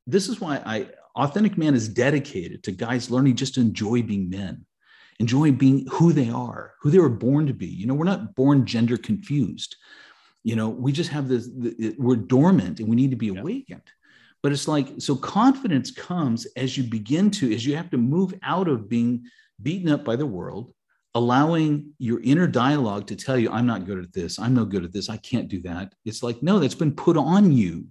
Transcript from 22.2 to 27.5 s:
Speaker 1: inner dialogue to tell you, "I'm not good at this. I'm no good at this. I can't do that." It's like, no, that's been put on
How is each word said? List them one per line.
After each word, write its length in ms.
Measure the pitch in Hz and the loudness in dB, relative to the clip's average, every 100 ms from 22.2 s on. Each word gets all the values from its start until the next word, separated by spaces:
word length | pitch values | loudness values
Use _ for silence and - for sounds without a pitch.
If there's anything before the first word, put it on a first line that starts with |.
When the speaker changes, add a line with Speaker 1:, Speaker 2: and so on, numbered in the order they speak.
Speaker 1:
inner 240 | 127 151 175 | 2 2 2
dialogue 600 | 120 127 147 113 101 - | 2 2 2 0 -4 -8
to 80 | 107 | -10
tell 220 | - 127 | -2 0
you, 100 | 110 | 0
"I'm 160 | 110 120 | 2 0
not 200 | 101 92 | 0 -6
good 180 | 95 | -8
at 80 | 87 | -8
this. 260 | 98 87 - | -8 -8 -4
I'm 140 | 113 | 0
no 120 | 127 101 | 2 2
good 180 | 98 | -2
at 80 | 87 | -4
this. 180 | 98 95 | -8 -8
I 60 | 107 | -10
can't 320 | - 120 - | -4 -4 -4
do 140 | 92 | -8
that." 320 | 87 85 98 _ | -8 -10 -12 _
It's 200 | 110 107 | -12 -6
like, 200 | 120 117 | -6 -4
no, 160 | 160 208 | 0 2
that's 160 | 131 - | 2 0
been 180 | 160 | -2
put 220 | - - 160 | 0 2 2
on 380 | 139 190 196 | 4 4 6